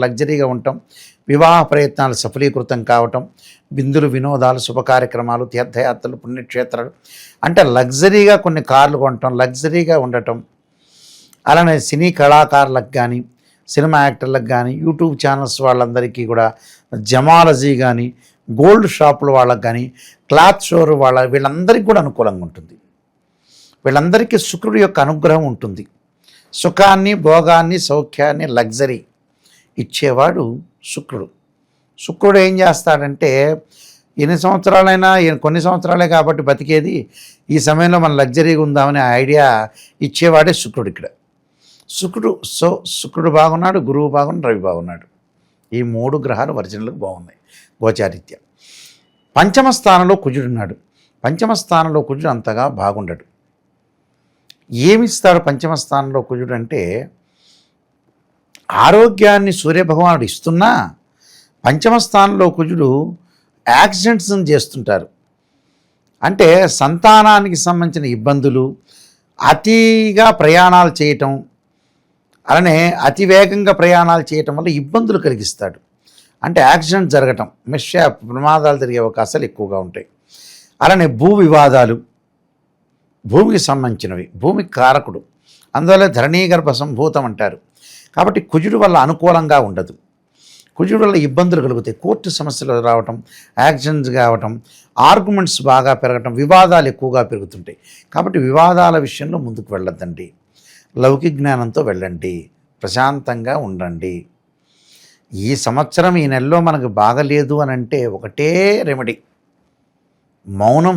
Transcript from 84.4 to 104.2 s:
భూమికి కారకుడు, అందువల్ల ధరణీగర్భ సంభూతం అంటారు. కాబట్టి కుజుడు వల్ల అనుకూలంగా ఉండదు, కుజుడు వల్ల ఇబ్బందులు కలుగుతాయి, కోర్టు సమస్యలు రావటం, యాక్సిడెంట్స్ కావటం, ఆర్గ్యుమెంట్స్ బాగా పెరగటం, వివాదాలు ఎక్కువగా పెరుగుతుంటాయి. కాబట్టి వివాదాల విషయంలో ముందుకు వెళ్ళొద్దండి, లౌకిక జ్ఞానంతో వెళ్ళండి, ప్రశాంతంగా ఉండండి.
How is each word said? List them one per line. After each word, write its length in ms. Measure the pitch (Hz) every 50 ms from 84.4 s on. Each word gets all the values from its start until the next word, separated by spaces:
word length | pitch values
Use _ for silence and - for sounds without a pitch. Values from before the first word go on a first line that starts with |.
భూమికి 280 | 127 160 208 - 180 - - -
కారకుడు, 420 | 127 127 135 143 139 123 90 - - _ _ _ _ _ _ _ _ _ -
అందువల్ల 320 | 127 165 175 190 190 196 180 131
ధరణీగర్భ 540 | 120 120 147 165 180 190 170 175 165 147 147 127 117
సంభూతం 420 | 143 151 131 110 147 156 - 147 131 117
అంటారు. 280 | 104 - 107 98 - - _ _ _ _ _ _ - - _ _ -
కాబట్టి 240 | 156 175 208 185 - - -
కుజుడు 260 | - 160 160 208 214 220
వల్ల 140 | 208 190 175 147 131
అనుకూలంగా 540 | 147 170 170 165 180 170 165 160 151 147 139 120 101
ఉండదు, 260 | 92 90 90 - - _ _ _ _ _ _ _ _ _ _ _ _ _ _ _ _ -
కుజుడు 220 | 170 190 220 220 214
వల్ల 120 | 202 196 175 147
ఇబ్బందులు 340 | 139 131 165 180 180 175 160 123
కలుగుతాయి, 320 | 131 123 117 - 113 110 - -
కోర్టు 240 | 180 226 220 - 185 - -
సమస్యలు 360 | 147 151 135 - 147 135 123 120 117 117
రావటం, 280 | 117 117 104 110 117 120 - _ _ - _ _ - -
యాక్సిడెంట్స్ 520 | 127 151 156 131 127 151 156 151 135 127 123 131
కావటం, 320 | 123 117 113 110 117 107 110 - - _ _ _ _ _ -
ఆర్గ్యుమెంట్స్ 640 | - 127 151 190 214 185 202 208 196 185 - - - - 135
బాగా 200 | 127 131 127 135 131 -
పెరగటం, 300 | - 127 123 120 110 127 117 120
వివాదాలు 460 | 143 147 185 185 190 175 175 165 147 135
ఎక్కువగా 300 | - - 135 127 123 127 117 -
పెరుగుతుంటాయి. 480 | 117 101 98 87 - 95 85 87 82 _ _ _ _ _ _ _
కాబట్టి 260 | - 151 175 185 185 165 131
వివాదాల 500 | 131 135 156 165 175 180 180 175 170 165 160 139
విషయంలో 340 | 131 - - 143 156 170 170 139
ముందుకు 220 | 117 110 113 104 - 104
వెళ్ళొద్దండి, 520 | 95 92 92 85 - 92 87 82 71 90 82 _ _ _ _ _ _ _ _ _ _ _ _ -
లౌకిక 380 | 127 127 131 139 131 156 170 147 135
జ్ఞానంతో 400 | 143 143 135 123 120 117 - 156 147 110
వెళ్ళండి, 460 | 95 92 92 90 90 80 82 92 87 85 76 _ _ _ _ _ _ _
ప్రశాంతంగా 760 | - 98 92 123 131 139 143 139 123 131 120 117 113 123 139 151 -
ఉండండి. 480 | 98 95 90 90 87 87 80 90 92 87 87